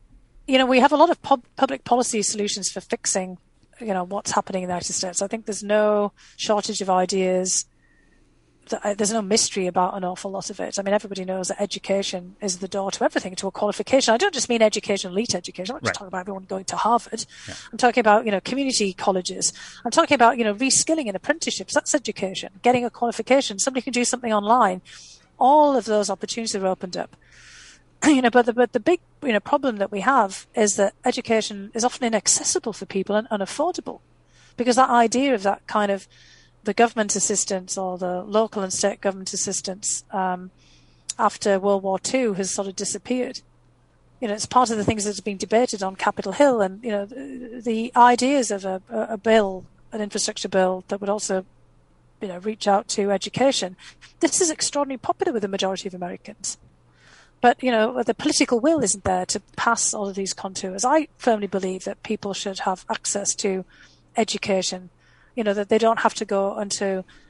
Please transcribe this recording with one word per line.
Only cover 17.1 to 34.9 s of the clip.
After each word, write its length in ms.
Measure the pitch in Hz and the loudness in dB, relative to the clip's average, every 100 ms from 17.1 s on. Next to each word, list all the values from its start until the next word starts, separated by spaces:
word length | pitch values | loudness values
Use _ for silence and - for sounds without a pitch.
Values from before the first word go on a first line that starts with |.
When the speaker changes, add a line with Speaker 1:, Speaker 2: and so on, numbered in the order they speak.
| 226 - - - | -10 -10 -14 -14
Speaker 2:
Yeah. 80 | - - | -14 -12
Speaker 1:
I'm 60 | 226 | 0
talking 240 | 247 247 | 2 4
about, 240 | 214 208 233 | 6 6 6
you 60 | |
know, 100 | 196 | -2
community 520 | - 254 277 226 202 | -2 -2 0 0 0
colleges. 600 | 180 - 185 180 185 - - - - | -2 0 0 -2 -4 -4 -4 -16 -10
I'm 80 | 240 | -2
talking 240 | 226 330 285 | 2 4 6
about, 220 | 233 233 | 6 6
you 60 | |
know, 100 | 220 | 0
reskilling 540 | 202 262 - - 320 247 | 0 0 2 2 -2 -2
and 80 | 190 | -4
apprenticeships. 580 | - 320 - - 190 | -2 -2 -2 -6 -2
That's 220 | 285 - 294 | -2 0 -2
education. 640 | 226 - 190 190 - - | -2 -6 -6 -6 -12 -2
Getting 240 | 240 247 240 | 2 2 0
a 60 | |
qualification. 680 | - 240 - 220 269 - 202 | -2 -4 -2 2 2 2 -2
Somebody 260 | - 262 | -2 -2
can 100 | 254 | -2
do 120 | 240 240 | -2 0
something 280 | 247 240 | -2 0
online. 480 | 214 202 240 208 185 - - - - _ - | 0 4 4 4 0 -10 -20 -20 -20 _ 2
All 360 | 247 294 294 269 | 6 6 6 4
of 100 | 214 | 2
those 240 | 214 202 | 0 0
opportunities 440 | 196 214 - 226 202 | -4 -6 -8 -6 -2
are 120 | 190 | -2
opened 280 | 185 185 175 | -2 -6 -8
up. 200 | - _ _ - - - - - _ - | -10 _ _ -20 -20 -20 -20 -20 _ 0
<clears throat> 20 | 285 | 4
You 160 | 277 | 6
know, 80 | 247 | 6
but 160 | 247 240 | 6 4
the, 80 | |
but 200 | 226 247 | 4 2
the 60 | 247 | 2
big, 200 | 214 349 _ - | 2 0 _ -8
you 100 | 285 | 0
know, 60 | 214 | 0
problem 380 | - 294 269 214 | 2 0 0 -2
that 140 | 196 | -4
we 100 | 202 | -2
have 440 | 190 269 196 - - | 2 4 2 -2 -8
is 220 | - 214 - | 0 2 4
that 180 | 202 - | 0 0
education 680 | - 247 - 226 214 202 202 | -2 -2 0 0 0 -8 -10
is 100 | 226 | -2
often 220 | 240 - 240 | -2 0 -2
inaccessible 680 | 220 - - 311 359 - | 0 2 0 0 -2 -2
for 120 | 196 185 | -8 -6
people 300 | 196 185 208 | -4 0 0
and 120 | 240 | 0
unaffordable, 720 | 214 190 - 320 349 - - _ _ _ _ _ - | -4 -4 -2 -2 -2 -8 -12 _ _ _ _ _ -4
because 200 | 240 233 | 2 4
that 160 | 262 | 6